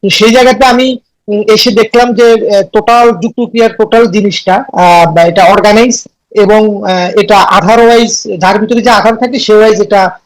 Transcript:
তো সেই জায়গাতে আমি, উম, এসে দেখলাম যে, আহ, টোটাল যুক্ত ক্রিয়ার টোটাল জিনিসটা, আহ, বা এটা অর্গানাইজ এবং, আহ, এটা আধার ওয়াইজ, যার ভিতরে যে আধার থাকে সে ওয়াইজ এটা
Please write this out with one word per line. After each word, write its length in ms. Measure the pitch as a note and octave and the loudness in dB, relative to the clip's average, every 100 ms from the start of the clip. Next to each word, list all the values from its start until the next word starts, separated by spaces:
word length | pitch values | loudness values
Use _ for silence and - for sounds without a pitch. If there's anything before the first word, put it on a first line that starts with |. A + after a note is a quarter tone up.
তো 60 | G3 | -6
সেই 220 | - G#3+ | -2 0
জায়গাতে 340 | A#3+ B3+ G#3+ | 2 2 2
আমি, 340 | B3+ B3 C4 B3 _ _ - | 0 2 -2 -6 _ _ -8
উম, 140 | G#3 G#3+ | -4 0
এসে 160 | G#3+ - | 0 0
দেখলাম 440 | G#3 G#3+ A#3+ B3 | 0 0 0 0
যে, 180 | A3 A#3 | 2 2
আহ, 300 | A3+ - G3+ | 2 0 -2
টোটাল 480 | F#3+ A3 G#3 A#3+ A#3+ | -2 -4 0 2 2
যুক্ত 300 | F#3+ A3 - | 0 -6 -6
ক্রিয়ার 300 | A#3 A#3 A3+ | -6 -2 -2
টোটাল 360 | - F3 A3+ A#3 | -2 -2 0 0
জিনিসটা, 480 | F#3+ G3+ E3 - | 0 -4 -4 -4
আহ, 600 | F#3+ C#4 - F3+ E3+ E3+ | -4 -4 0 2 2 2
বা 80 | E3 | 2
এটা 220 | E3+ F3 | 0 2
অর্গানাইজ 600 | F3+ G3+ G3+ G#3+ B3 A#3+ - _ _ | 2 2 2 2 0 -2 -10 _ _
এবং, 540 | G#3 G3+ G#3+ G#3+ G3+ | 0 2 2 0 -4
আহ, 360 | G3+ F#3 F3+ G3 | -4 -4 -2 -2
এটা 180 | G3+ G3+ | 0 0
আধার 420 | - F#3 F3 A#3 | 2 0 2 2
ওয়াইজ, 420 | A#3 A#3 A3+ - A3 F#3 | 4 2 0 -6 -10 -4
যার 200 | F#3 G#3 | -2 -2
ভিতরে 240 | A3 A#3 | -2 -2
যে 80 | A3 | 0
আধার 260 | A3 G#3 A3+ | 0 0 -2
থাকে 220 | B3 B3+ | -4 -6
সে 160 | - | 0
ওয়াইজ 260 | G#3+ A3 G#3+ | 2 2 0
এটা 300 | G3+ G3+ F#3 - | 0 0 -2 -6